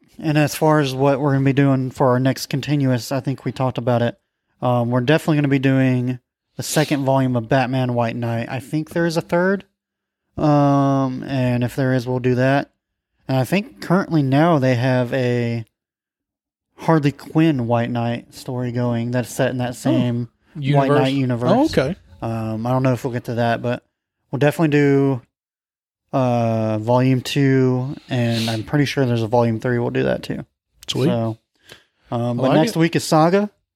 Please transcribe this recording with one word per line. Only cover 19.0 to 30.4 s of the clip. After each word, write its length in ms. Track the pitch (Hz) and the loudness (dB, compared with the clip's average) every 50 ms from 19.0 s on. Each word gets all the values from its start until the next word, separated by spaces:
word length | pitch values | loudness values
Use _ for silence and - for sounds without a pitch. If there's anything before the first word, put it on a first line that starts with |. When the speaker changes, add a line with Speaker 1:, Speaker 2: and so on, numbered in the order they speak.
| 117 120 | -2 -2
Speaker 1:
that's 180 | 123 127 117 - | -4 -4 -4 -4
set 200 | - - 139 123 | -4 -2 -2 -2
in 80 | 131 127 | -2 -4
that 120 | 123 120 | -6 -6
Speaker 2:
Oh. 20 | |
Speaker 1:
same 560 | 127 - - 254 320 - 123 123 120 120 120 - _ _ _ _ - | -8 -4 -2 0 0 0 0 0 -2 -4 -6 -8 _ _ _ _ -12
White 80 | 156 139 | -4 -2
Speaker 2:
Universe? 340 | 135 147 139 135 135 143 131 | 0 2 2 2 4 2 2
Speaker 1:
Knight 160 | 131 135 135 | 2 2 0
universe. 360 | 139 131 123 123 113 123 139 | 0 0 0 -2 0 2 2
Speaker 2:
Oh, 120 | 196 247 302 | 2 2 2
okay. 300 | 320 - 156 131 143 190 - _ _ - - | 2 2 0 0 0 -4 -8 _ _ -14 -10
Speaker 1:
Um, 440 | - 113 113 113 110 110 110 107 113 | -8 -6 -6 -6 -4 -6 -6 -4 -2
I 40 | 123 | -2
don't 120 | 127 131 | 0 2
know 100 | 131 131 127 | 2 2 0
if 100 | 117 - | 0 -2
we'll 80 | 131 | -6
get 120 | 117 123 - | -6 -6 -6
to 100 | - 117 | -6 -4
that, 280 | 113 120 117 117 120 | -2 0 0 -2 -2
but 220 | 123 120 123 - - _ _ _ _ _ _ _ _ _ | -2 -4 -6 -6 -10 _ _ _ _ _ _ _ _ _
we'll 80 | - 123 | -2 0
definitely 300 | 139 147 - - 165 151 143 | 0 0 2 2 0 2 2
do 460 | 147 143 139 139 139 139 139 135 120 - _ _ _ _ _ _ _ _ _ _ _ _ _ _ _ _ _ - | 4 4 4 4 4 2 2 0 -4 -6 _ _ _ _ _ _ _ _ _ _ _ _ _ _ _ _ _ -2
uh, 640 | 139 127 123 120 120 117 113 113 113 110 110 110 107 | 0 0 0 0 0 0 0 0 0 -2 -2 -2 -2
Volume 420 | 107 117 123 127 127 131 131 127 | 0 0 2 2 4 2 2 0
Two, 760 | - - - 147 139 135 135 131 131 127 127 127 127 139 147 - - - | -2 -2 0 0 2 4 4 4 4 2 2 0 -2 -6 -8 -12 -8 -6
and 400 | 139 123 120 117 117 113 113 117 | -4 -2 -2 0 -2 -2 -2 -4
I'm 140 | 113 110 104 | -4 -6 -4
pretty 220 | - 151 147 143 | -2 0 0 0
sure 180 | 127 - 143 135 | 0 0 0 0
there's 180 | 120 120 117 | 0 0 0
a 60 | 113 104 | 0 0
Volume 320 | 120 120 120 117 113 110 | 2 2 2 2 0 -2
Three. 180 | - 127 120 120 | -2 -2 -2 0
We'll 120 | 120 127 | -2 -2
do 140 | 127 131 131 | -2 -2 0
that 180 | 131 - - | 0 -2 -2
too. 240 | - - - - | -4 -8 -10 -10